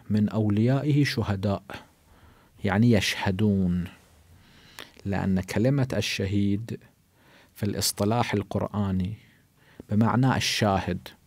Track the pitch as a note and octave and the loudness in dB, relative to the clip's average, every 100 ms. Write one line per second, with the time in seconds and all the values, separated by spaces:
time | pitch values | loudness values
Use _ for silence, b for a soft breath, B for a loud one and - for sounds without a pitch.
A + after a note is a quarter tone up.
0 | - G#2 G#2 G#2+ G#2+ G#2 A#2 C3+ D3 C#3+ | -2 2 2 2 2 2 2 2 2 2
1 | C3+ - G#2 G2 G2+ G2 - - b b | 2 0 -2 -2 0 -2 -6 -16 b b
2 | b b b b b - G2+ F#2+ A#2+ G#2 | b b b b b -8 -2 2 4 4
3 | - - - F#2+ G#2+ G2 F#2 F2 F2 - | 2 -2 -2 0 2 2 2 0 -4 -10
4 | B B B B B B B B B B | B B B B B B B B B B
5 | G2+ G2 F#2+ F#2 F#2 G#2 A#2 C#3 C3 - | -6 -4 -2 -2 -2 0 0 0 -2 -2
6 | - - G2 G2+ G2+ G2+ A2+ - - _ | -4 -4 -2 0 0 -2 -4 -12 -14 _
7 | _ b b b b - G#2 F2+ G#2 - | _ b b b b -6 -4 -2 -4 -2
8 | G#2 A#2 - G#2+ F#2 G2+ G2+ G#2+ G2 F#2 | 0 0 0 -2 -2 -4 -4 -2 -2 -2
9 | F#2 A2 B B B B B B - G#2 | -2 -6 B B B B B B -4 0
10 | A2 A2+ C3 - - - G#2+ F#2+ G2 F#2 | 2 2 2 2 -2 0 2 2 0 -6
11 | - - | -8 -20